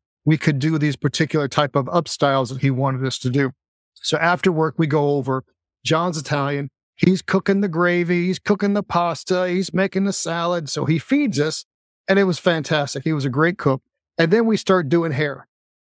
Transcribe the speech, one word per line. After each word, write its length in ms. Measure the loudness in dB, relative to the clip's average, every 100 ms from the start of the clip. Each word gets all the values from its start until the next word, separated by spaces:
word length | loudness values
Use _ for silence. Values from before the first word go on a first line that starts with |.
| _ _ 0
we 120 | 0
could 200 | 2 0
do 220 | 0 0
these 160 | 0 -2
particular 520 | -2 -2 0 0 0
type 280 | 0 0 0
of 120 | 0
upstyles 600 | 0 -2 0 0 2 -2
that 120 | -2
he 100 | 0
wanted 340 | 0 -2 -2 -4
us 140 | -4
to 100 | -2
do. 220 | 0 -2 -4 _ _ _
So 240 | _ -4 0
after 340 | 2 2 0
work, 220 | 0 0 0
we 80 | 0
go 220 | 2 2
over. 320 | 0 0 -4 -6 _ _ _ -2
John's 320 | 0 0 -4
Italian. 520 | -4 -4 -2 -4 -8 _ _ 0
He's 260 | 2 2
cooking 400 | 0 -2 0 0
the 60 | 0
gravy. 560 | 0 2 2 2 0 0
He's 120 | -2
cooking 340 | 0 0 0
the 100 | -2
pasta. 640 | -2 -2 -2 -4 -2 0 0
He's 240 | -2 -2
making 300 | -2 -2 0 -2
the 80 |
salad. 540 | -2 -4 -4 -2 -4 -4
So 160 | -4 0
he 120 | 0
feeds 400 | 0 0 0 0
us. 240 | -2 -4 -12 _ _ _ 0
And 80 | 2
it 40 | 2
was 140 | 2
fantastic. 640 | 0 0 0 -2 -2 -4
He 100 | -2
was 100 | -2
a 60 | 0
great 280 | 2 0 2
cook. 220 | 0 -2 _ _ _ -2
And 140 | 2
then 140 | 2 2
we 120 | 0
start 320 | 2 2 2
doing 240 | 0 0
hair, 340 | -2 -4 -6 -16 _ _ _